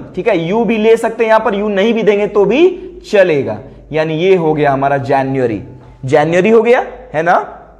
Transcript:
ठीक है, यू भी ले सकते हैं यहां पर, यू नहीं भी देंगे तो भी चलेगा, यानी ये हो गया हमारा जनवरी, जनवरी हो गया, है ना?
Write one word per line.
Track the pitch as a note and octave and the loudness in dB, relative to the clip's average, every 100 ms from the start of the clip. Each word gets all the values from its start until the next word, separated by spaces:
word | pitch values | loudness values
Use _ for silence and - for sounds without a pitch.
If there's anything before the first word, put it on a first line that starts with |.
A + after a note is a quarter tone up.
| - - | -10 -6
ठीक | F3+ | -2
है, | G3 | -2
यू | E3 G#3 A3+ | -2 -2 0
भी | A3+ | 0
ले | A3 A3+ | 2 2
सकते | A3+ A3+ | 0 -2
हैं | A3+ | 0
यहां | A3 | 2
पर, | A3 G3+ | 0 -2
यू | G#3+ | -2
नहीं | G3 G#3 | 0 0
भी | A3+ | 0
देंगे | G3+ G#3 G#3 | 0 0 0
तो | G#3 F#3+ | 0 2
भी | A#3+ F4 F#4+ - - - | 4 2 0 -8 -18 -4
चलेगा, | G#3 F#3 D3+ B2 G#2+ - - - | 2 2 2 -2 -8 -12 -20 -8
यानी | C#3+ D#3+ D#3 | -4 -2 -2
ये | F3+ F#3 | 2 2
हो | D#3+ | 2
गया | D3+ C#3+ | 0 0
हमारा | C3+ C#3 C#3 | 0 0 -2
जनवरी, | A#2+ C3+ C3+ C3+ B2+ G#2 F2+ - - - C3 | 0 -2 0 -2 -2 -4 -8 -18 -20 -14 -2
जनवरी | D3 D3+ F3 F#3 | 0 2 2 4
हो | A3+ | 4
गया, | A3 A#3+ G4+ - - | 4 2 0 -10 -10
है | - | -4
ना? | E3 G3 G4+ - - - | 0 0 -2 -10 -20 -20